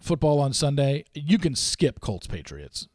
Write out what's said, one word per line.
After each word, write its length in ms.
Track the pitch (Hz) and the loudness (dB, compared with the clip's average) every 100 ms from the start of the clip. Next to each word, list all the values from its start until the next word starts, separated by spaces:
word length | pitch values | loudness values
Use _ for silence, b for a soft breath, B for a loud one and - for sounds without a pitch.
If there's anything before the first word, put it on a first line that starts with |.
football 400 | - 165 156 147 | -2 2 4 4
on 140 | 139 | 2
Sunday. 500 | 123 143 143 139 143 - | 2 0 2 2 0 -4
You 240 | - 147 202 | -8 2 2
can 180 | 165 | 2
skip 460 | 127 - - 151 - | -2 -4 0 0 0
Colts 260 | - 92 - | -6 -6 -6
Patriots. 600 | 92 71 71 71 - - | -10 -10 -14 -12 -14 -14